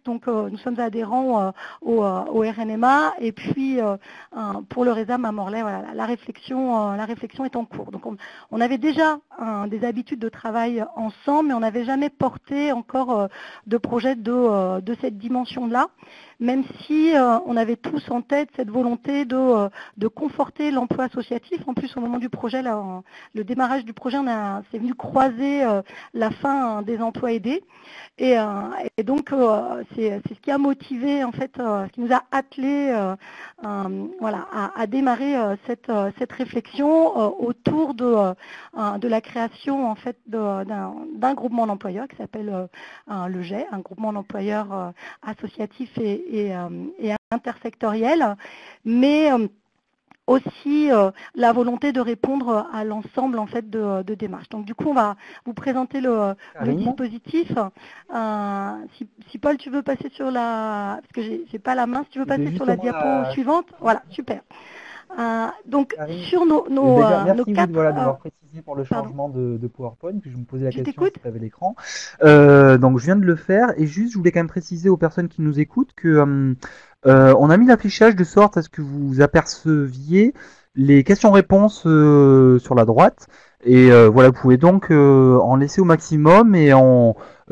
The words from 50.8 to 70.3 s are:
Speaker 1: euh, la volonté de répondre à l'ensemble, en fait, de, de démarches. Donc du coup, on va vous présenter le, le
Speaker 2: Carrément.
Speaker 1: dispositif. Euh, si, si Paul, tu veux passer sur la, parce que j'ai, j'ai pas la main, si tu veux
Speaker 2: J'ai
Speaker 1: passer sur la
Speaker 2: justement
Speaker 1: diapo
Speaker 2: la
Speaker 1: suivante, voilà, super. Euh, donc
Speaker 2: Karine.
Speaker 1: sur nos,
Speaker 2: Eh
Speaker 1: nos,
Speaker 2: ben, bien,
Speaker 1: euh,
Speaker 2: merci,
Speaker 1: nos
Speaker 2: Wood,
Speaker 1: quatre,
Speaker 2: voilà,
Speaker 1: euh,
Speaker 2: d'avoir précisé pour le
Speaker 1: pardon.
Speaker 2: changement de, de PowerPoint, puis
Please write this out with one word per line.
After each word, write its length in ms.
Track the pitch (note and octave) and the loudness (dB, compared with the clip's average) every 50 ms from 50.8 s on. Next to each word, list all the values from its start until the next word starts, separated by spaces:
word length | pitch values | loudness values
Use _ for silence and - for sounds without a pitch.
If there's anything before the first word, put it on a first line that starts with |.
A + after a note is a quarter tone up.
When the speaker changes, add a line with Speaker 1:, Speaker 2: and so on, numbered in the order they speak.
| D4+ D4 | 2 2
Speaker 1:
euh, 220 | C4 G#3+ G3 F#3+ F#3+ - - - - | 4 4 2 2 0 -6 -20 -14 -6
la 160 | - A#3+ A#3 A#3 | 0 0 2 2
volonté 400 | B3 A#3+ A#3+ A#3+ A#3 - C#4+ A#3+ | 2 0 -2 -2 -4 -4 -4 -2
de 80 | C4 | -2
répondre 640 | A#3+ A#3 A#3 - - C4 C4+ C#4 B3+ A#3+ A3+ G#3 A3 F4 - | -4 -4 -4 -4 -4 -4 -4 -4 -4 -2 -4 -4 -4 -6 -10
à 100 | A3 G#3+ | -10 -8
l'ensemble, 560 | A3 G#3 A3 G#3 - - C4 B3+ C4+ A#3+ A3+ | -8 -8 -10 -12 -10 -8 -6 -4 -4 -4 -6
en 80 | G#3+ | -8
fait, 240 | G3+ - A#3+ A3 A3 | -8 -8 -10 -10 -8
de, 320 | G3+ A3 G#3+ G3+ G3 F#3+ F#3 | -8 -8 -6 -6 -6 -6 -8
de 120 | F#3+ G#3+ | -8 -10
démarches. 320 | F#3 G#3+ G3 F3+ - - - | -10 -10 -12 -12 -14 -16 -16
Donc 160 | - A3 G#3 | -16 -16 -14
du 100 | G3+ A#3 | -14 -12
coup, 140 | - C#4+ D4+ | -8 -6 -4
on 40 | C#4+ | -2
va 220 | C4 G#3+ G#3 G3+ _ - - - - - | 0 -2 -2 -4 _ -16 -20 -20 -18 -16
vous 100 | B3 A3+ | -14 -14
présenter 460 | - - C4+ B3+ C4 B3+ B3 - C4+ | -10 -6 -6 -4 -4 -6 -6 -8 -6
le, 300 | B3+ C4 A#3 A3 G#3 G3 | -4 -2 -2 -2 -2 -4
le 40 | G3 _ - - - | -6 _ -14 -20 -14
Speaker 2:
Carrément. 240 | D#3+ - A3+ - E3+ | -8 -6 -4 -4 -2
Speaker 1:
dispositif. 720 | A#3+ A#3+ C4+ C#4 B3+ A3+ G#3+ A#3 _ - - D#4+ E4+ - - B3 G#3 F#3+ _ _ - - - - _ - - | -4 -4 -6 -6 -8 -10 -10 -14 _ -6 -4 -4 -4 -4 -4 -6 -6 -8 _ _ -20 -20 -20 -20 _ -12 -10
Euh, 580 | A#3 A3+ A3 G#3+ G#3 G#3 G3+ G3 G3 G3 G3+ G#3+ G#3+ A3 - _ | -8 -6 -6 -6 -6 -6 -6 -8 -8 -8 -10 -12 -14 -18 -20 _
si, 100 | - A#3 - _ _ - _ | -18 -18 -18 _ _ -20 _
si 80 | - G#3+ | -16 -6
Paul, 180 | - D4 D4+ | -4 -4 -4
tu 140 | C4 - C#4 | -4 -6 -8
veux 120 | B3 C#4+ A#3 | -8 -8 -6
passer 280 | - C4+ - - C#4 _ | -6 -8 -8 -8 -14 _
sur 180 | - C#4 C4 B3+ | -8 -8 -6 -4
la, 640 | B3 A#3 A#3 A3+ A3 A3 A3 G#3+ G#3 G3+ G3 G#3 G#3+ | -4 -4 -4 -6 -6 -6 -8 -8 -8 -8 -8 -10 -12
parce 120 | - _ - | -14 _ -12
que 80 | A#3+ A3 | -10 -10
j'ai, 220 | A3 A3 E4+ E4+ - - | -8 -10 -12 -12 -12 -14
j'ai 80 | G#3+ | -12
pas 160 | - C4 B3+ | -6 -6 -4
la 100 | B3+ A#3+ | -4 -4
main, 160 | A#3 A#3+ C4 C#4+ | -4 -4 -8 -8
si 40 | _ | _
tu 80 | - C4 | -10 -10
veux 80 | C4+ - | -6 -4
Speaker 2:
J'ai 160 | - C4+ C#3+ | -4 -4 -4
Speaker 1:
passer 120 | D3+ E3 | -4 -4
sur 100 | F#3 C4 | -4 -2
la 60 | B3 - | -2 -2
Speaker 2:
justement 260 | - A3+ B3 - - | -2 -2 -6 -4 -4
Speaker 1:
diapo 240 | D4+ C4+ C4+ C4 C4 | -2 -2 -2 -2 -4
Speaker 2:
la 80 | C4 | -6
Speaker 1:
suivante, 360 | C4+ C#4 B3+ B3 D#4 F4 F4 _ - - | -6 -6 -4 -2 -2 -2 -4 _ -14 -6
voilà, 220 | - A3+ A3 - - D#3+ | -2 -2 -2 -2 -4 _
super. 300 | - - B3+ - G#3+ G3 - _ _ - - - - - - - - - - - F#4+ | -16 -14 -10 -10 -10 -12 -12 _ _ -20 -20 -20 -20 -20 -20 -20 -20 -20 -20 -18 -10
Euh, 300 | A#3+ A#3 A#3 A3+ A3+ A3+ - - - - | -8 -6 -4 -4 -4 -6 -8 -10 -14 -12
donc 300 | B3 A#3 C#4+ C#4 - - | -4 -2 -2 -2 -2 -6
Speaker 2:
Karine. 280 | - D3+ D3+ E3 - F3+ | -12 -10 -10 -10 -12 -8
Speaker 1:
sur 200 | - F4+ F4+ F4+ | -2 0 2 2
nos, 220 | E4 D#4 D4+ F4 F4 | 4 2 2 0 -2
Speaker 2:
Eh 40 | C4+ | -2
Speaker 1:
nos, 240 | C4+ C#4 C4 B3 | 0 2 4 4
Speaker 2:
ben, 100 | A#3+ A3+ | 6 4
bien, 0 | |
Speaker 1:
euh, 180 | G#3+ - G3 G3 | 4 2 2 2
Speaker 2:
merci, 140 | F3+ G3 A#3+ | 0 0 0
Speaker 1:
nos 80 | B3 | 0
Speaker 2:
Wood, 80 | A3 G#3 | -2 0
Speaker 1:
quatre, 160 | F#3 F3 F3 | 0 0 0
Speaker 2:
voilà, 200 | E3 D#3+ D#3 D#3 | 0 0 0 0
Speaker 1:
euh, 20 | D3 | 0
Speaker 2:
d'avoir 260 | D3+ D#3 C#3 C3+ C3 | 0 -2 -2 -4 -6
précisé 440 | - D#3+ _ _ _ C#3 D3+ D#3+ D#3 | -10 -20 _ _ _ _ -20 -20 -16
pour 100 | - C#3+ | -12 -8
le 80 | C#3 C3+ | -8 -4
Speaker 1:
pardon. 240 | C3 - A#3 A3 | -4 -4 -6 -6
Speaker 2:
changement 220 | - C3+ C#3 C#3 C#3+ | -8 -10 -10 -10 -8
de, 280 | C3+ B2+ B2+ A#2+ A#2+ | -6 -6 -6 -6 -6
de 120 | A2+ A#2+ A#2+ | -6 -8 -12
PowerPoint, 500 | _ - B2+ A#2 A#2 _ - F3 G3+ G3+ | _ -12 -14 -14 -14 _ -12 -10 -10 -10
puis 120 | - C#3 | -12 -12